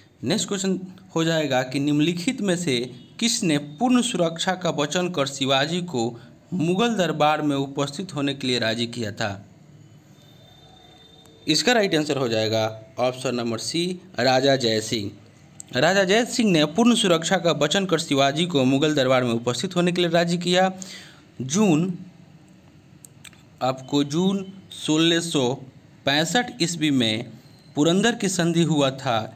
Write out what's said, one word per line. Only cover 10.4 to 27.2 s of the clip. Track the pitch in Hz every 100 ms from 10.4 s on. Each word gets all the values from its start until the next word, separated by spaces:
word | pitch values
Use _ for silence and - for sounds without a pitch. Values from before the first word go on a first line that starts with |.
| - - - - - - - - - - -
इसका | 156 -
राइट | 247 196
आंसर | 160 151 135
हो | 131
जाएगा | 113 110 110 110 - - -
ऑप्शन | 127 127 135
नंबर | 120 117 110
सी, | - 165 175 180 - -
राजा | 123 131 139 135
जय | 120 110
सिंह। | 107 117 101 - - - - - - 123
राजा | 151 196
जय | 190 208 240
सिंह | - 226
ने | 170 147
पूर्ण | 165 240
सुरक्षा | 233 196 165 165 190
का | 170
वचन | 147 151 196 190
कर | 160
शिवाजी | 160 139 139 147 175
को | 147
मुगल | 127 135 151
दरबार | 151 127 131
में | 123
उपस्थित | 117 120 120 190 175
होने | 175
के | 175
लिए | 175
राजी | 170 170 175
किया। | 175 180 190 185 - - - - - -
जून, | 127 160 214 151 185 175 - - - - - - - - - - - - - - - -
आपको | 127 135 - 143
जून | 143 151 185 196 190 - - -
सोलह | - 156 165 170
सौ | 170 156 123 135 - - - -
पैंसठ | - 143 165 247 240 -
ईस्वी | 170 170 151
में | 135 113 110